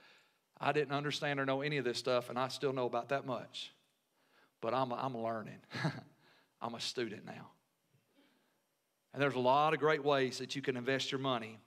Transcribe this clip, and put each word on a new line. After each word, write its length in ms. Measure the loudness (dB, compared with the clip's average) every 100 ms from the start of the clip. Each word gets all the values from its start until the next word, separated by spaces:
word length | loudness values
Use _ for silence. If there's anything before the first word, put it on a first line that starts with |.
| -20 -20 _ _ _ -4
I 140 | 0
didn't 200 | 2 2
understand 460 | 0 -2 -2 -2 0
or 60 | 0
know 160 | 0
any 160 | 0 0
of 80 | 0
this 120 | 0
stuff, 320 | 2 2 2
and 80 | -2
I 120 | -2
still 240 | 0 0
know 120 | 0 0
about 220 | 0 0
that 160 | -2 -2
much. 460 | -6 -6 -12 -12 -14 _ _ _ _ _ _ _ -8
But 140 | -2
I'm, 180 | 0 0
I'm 260 | -2 -4 -2
learning. 420 | -4 -4 -6 -12 -10 -4 -4 -4 -12
<laughs> 540 | _ _ _ _ -10
I'm 140 | -8 -6
a 60 |
student 440 | -6 -2 -4 -4 -12
now. 260 | -14 -16 _ _ _ _ _ _ _ _ _ _ _ _ _ _ _ _
And 80 | -2
there's 120 | 0 4
a 40 |
lot 340 | 6 6 6
of 60 | 4
great 240 | 4 4
ways 340 | 4 4 4 0
that 180 | -6 -4
you 60 |
can 160 | -2 -2
invest 340 | 2 0 0
your 60 | 0
money. 400 | 0 0 -2 -12